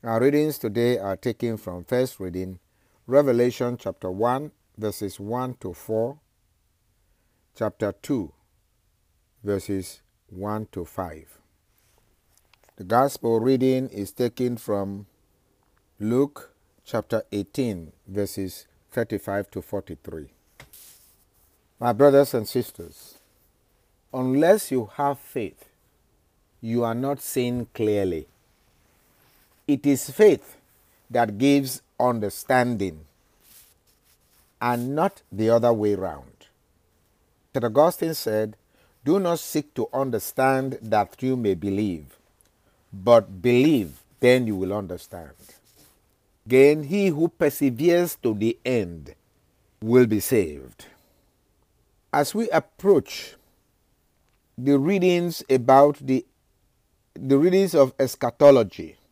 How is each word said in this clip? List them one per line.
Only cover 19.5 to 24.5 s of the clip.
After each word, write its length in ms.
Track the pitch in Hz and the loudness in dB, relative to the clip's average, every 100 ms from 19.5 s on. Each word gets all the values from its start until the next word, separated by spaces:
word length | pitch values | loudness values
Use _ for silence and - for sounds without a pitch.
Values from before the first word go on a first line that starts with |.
to 100 | - | -12
forty-three. 680 | - 104 - 82 - 80 71 _ _ _ - - - _ _ _ _ _ _ _ _ _ | -10 -10 -10 -16 -14 -16 -16 _ _ _ -20 -20 -20 _ _ _ _ _ _ _ _ _
My 100 | 123 | -4
brothers 420 | 110 143 139 139 | 4 6 6 4
and 140 | 123 107 | -2 -4
sisters, 680 | 127 117 - 82 - - - _ _ _ _ _ _ _ _ _ | -6 -6 -12 -20 -20 -20 -20 _ _ _ _ _ _ _ _ _
unless 580 | 131 127 135 170 | -6 -2 2 4